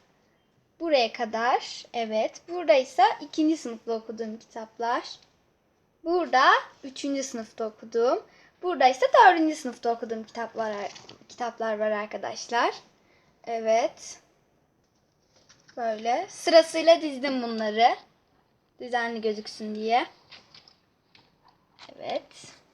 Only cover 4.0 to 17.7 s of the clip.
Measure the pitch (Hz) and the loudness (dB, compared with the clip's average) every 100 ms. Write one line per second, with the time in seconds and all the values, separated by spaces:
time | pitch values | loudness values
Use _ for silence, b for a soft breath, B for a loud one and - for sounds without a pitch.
4 | 220 220 220 220 _ 233 220 - 233 269 | -8 -12 -10 -12 _ -18 -16 -8 -4 -4
5 | - - _ _ _ _ _ _ _ _ | -6 -16 _ _ _ _ _ _ _ _
6 | 330 349 302 254 294 480 - - 277 262 | -2 -2 2 4 6 4 0 -16 -18 -10
7 | 277 277 269 233 214 - 220 - 226 233 | -6 -6 -6 -10 -12 -10 -10 -10 -6 0
8 | 240 381 - b b _ 359 320 262 262 | 2 0 -6 b b _ -6 4 4 4
9 | 539 539 427 339 311 302 254 226 240 233 | 4 8 8 8 2 -2 -8 -6 -4 -4
10 | 226 220 214 233 220 - 220 202 196 - | -6 -10 -10 -12 -10 -6 -6 -6 -10 -12
11 | - - - - 240 220 226 214 214 208 | -20 -20 -20 -10 -10 -6 -6 -2 -2 -2
12 | 214 202 120 220 - 240 320 - - b | -6 -8 -10 -10 -4 0 0 -2 -14 b
13 | b b b b - 233 220 226 294 - | b b b b -8 -4 2 2 2 -4
14 | - - _ _ _ _ _ _ _ _ | -20 -20 _ _ _ _ _ _ _ _
15 | _ _ _ _ _ _ _ - 233 214 | _ _ _ _ _ _ _ -8 -6 -4
16 | 226 269 403 - - 330 320 320 320 339 | -2 -2 -4 -6 6 6 6 2 4 4
17 | 311 262 277 262 233 226 220 | 4 -6 -4 -4 -4 -4 -4